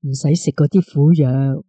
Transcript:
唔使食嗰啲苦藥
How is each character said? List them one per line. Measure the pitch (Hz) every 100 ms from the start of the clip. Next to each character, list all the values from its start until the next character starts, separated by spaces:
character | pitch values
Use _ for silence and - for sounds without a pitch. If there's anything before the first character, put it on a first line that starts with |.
| 143
唔 |
使 | 135 143 165
食 | -
嗰 | - 147
啲 | 190 -
苦 | - 147
藥 | 170 135 131 135 131